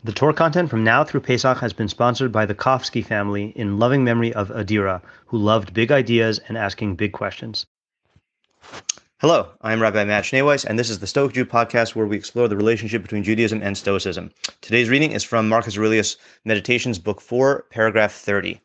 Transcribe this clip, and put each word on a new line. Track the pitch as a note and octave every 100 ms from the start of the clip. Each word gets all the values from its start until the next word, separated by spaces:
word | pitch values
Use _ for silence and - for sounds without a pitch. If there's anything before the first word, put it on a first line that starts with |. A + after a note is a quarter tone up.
| A2+
The |
Torah | G#2 C#3+
content | D3+ E3 D#3+ F3
from | A2+
now | A2 A#2+
through | D3+ C#3+
Pesach | - B2 C3 B2+
has | A#2
been | G2 G#2+
sponsored | - A#2+ A#2+ C3
by | G#2+ G#2
the |
Kofsky | G#2 - C3 - A#2+
family | G#2 G#2+ G2+ G2+ G#2
in | - G#2 G2+
loving | A#2+ C#3
memory | B2 A#2 A#2
of | A2 G2+
Adira, | A2 G2+ G#2+ G2 F2+ - - _
who | A#2
loved | G#2 A2 G2
big | F#2 A2+
ideas | C#3 A2+ A#2 A2+ G#2+ -
and | A2+
asking | G2+ - G#2+ F2
big | G#2
questions. | - G#2 - A#2 G#2 - _ _ _ _ _ _ _ _ _ - - - - _ _
Hello, | D3+ D#3+ F#2+ _
I'm | A2 A2+
Rabbi | A2 G#2
Matt | G#2 G#2
Schneeweiss, | F#2+ C3 C#3+ C#3
and | - A2
this | A#2
is | G2+
the | G2
Stoic | D3 C#3
Jew | A#2
podcast | B2 A#2 A#2 A#2+ A2+
where | A#2 G#2+
we | G#2
explore | - A#2+ A#2+
the | G2+
relationship | G#2+ A#2 A2 A2
between | F2 G#2+
Judaism | G2 A2 A2+ A2
and | G2+ G2
Stoicism. | - G2 G2 F2 F2 _ - -
Today's | - A2+ A#2
reading | C3+ D3+
is | G#2
from | - A#2 A2
Marcus | A2+ A2+ G2+
Aurelius' | A2 A2 G2+ - _ _ A2
Meditations, | G#2+ F#2+ B2 B2+ G2+
Book | F2+ G2+
four, | _ B2 C3+ C#3 -
paragraph | A2+ A2 G#2 G#2+
thirty. | - - G2+ F#2 F#2